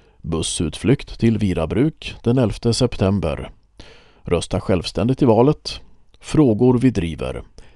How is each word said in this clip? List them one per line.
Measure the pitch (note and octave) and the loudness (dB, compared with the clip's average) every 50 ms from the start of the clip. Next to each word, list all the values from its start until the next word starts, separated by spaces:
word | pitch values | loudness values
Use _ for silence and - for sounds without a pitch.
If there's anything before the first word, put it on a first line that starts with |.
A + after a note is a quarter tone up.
| _ _ _ _ | _ _ _ _
Bussutflykt | - - E2 D#2+ D#2+ - - - F2 D2+ - - - F#2 A#2+ - - - - - | -8 -6 -4 -4 -4 -4 -4 -4 -4 -6 -6 -2 0 2 2 2 0 -6 -6 0
till | A2+ A#2 A2+ G2+ | 0 2 2 2
Virabruk | G#2+ G2 F2 E2+ D#2+ D#2 F2 G2+ C3+ D#3+ - - - - - - - | 0 -2 0 -2 -2 -2 0 0 0 0 -2 -6 -12 -16 -16 -4 -2
den | A#2 A#2+ C3+ | 0 2 2
elfte | B2 G2+ - - - A#2 A2+ | 2 0 0 -2 -2 -2 0
september. | - B2+ A#2 - - G#2+ F#2+ G2+ G2 E2 D#2+ C#2 - - - - - _ _ _ - - - - - _ _ _ _ | 2 0 0 0 0 0 2 2 0 -2 -2 -4 -6 -8 -12 -16 -20 _ _ _ -20 -20 -20 -20 -20 _ _ _ _
Rösta | - - F2 E2 - - - F#2 | -6 -2 -2 -2 -2 -4 -4 -4
självständigt | - - G2 E2+ - - - E2 G2 A#2+ C3 - | -2 0 -2 -2 -2 -4 -4 -2 0 0 0 2
i | D3+ | 4
valet. | B2 A2 A2 B2 C#3+ D3+ - - - - - - - - - _ _ - _ | 4 4 6 4 4 2 0 -6 -10 -12 -12 -16 -20 -20 -20 _ _ -20 _
Frågor | - - - - D3+ B2 G#2+ G2+ A#2+ B2+ B2 A#2+ | -10 -2 2 4 4 4 4 4 4 4 4 4
vi | B2+ C3 | 2 2
driver. | A2+ G2+ E2+ E2+ D2+ - - C2 B1 B1 - - _ - - - - | 0 0 -2 -4 -6 -6 -8 -8 -8 -10 -12 -16 _ -20 -20 -20 -20